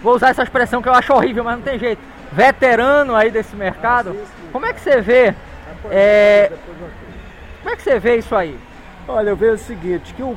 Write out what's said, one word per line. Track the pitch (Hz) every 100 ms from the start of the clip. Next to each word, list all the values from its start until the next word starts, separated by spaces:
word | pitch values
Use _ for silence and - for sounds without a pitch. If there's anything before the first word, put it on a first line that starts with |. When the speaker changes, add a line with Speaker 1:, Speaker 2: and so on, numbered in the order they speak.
Speaker 1:
vou | 220
usar | 247 262
essa | 247
expressão | 247 262 240 247
que | 247
eu |
acho | 247 247
horrível, | 262 190 226
mas | 233 240
não |
tem | 269 240
jeito, | 233 214 - - -
veterano | 143 254 269 262 233 254 285 277 226
aí | 220
desse | 226 208 202
mercado. | 190 - 226 240 196
Speaker 2:
Ah, |
sim, | 403
sim. | 415 - -
Speaker 1:
Como | 254
é | 453
que | 480
você | - 262
vê, | 196 247 233 - - - -
Speaker 2:
Depois, | - 214
Speaker 1:
é, | 196 208 208 208 208 202
Speaker 2:
depois | 165 175 160
eu | 170 - - - - - - -
Speaker 1:
como | 381
é | 466
que |
você | - 247
vê | 214 233
isso | 220
aí? | 220 170 123 - - - - -
Speaker 2:
Olha, | 240 208
eu | 185
vejo | 226
o | 214
seguinte, | - 208 175 175 -
que | -
o | 262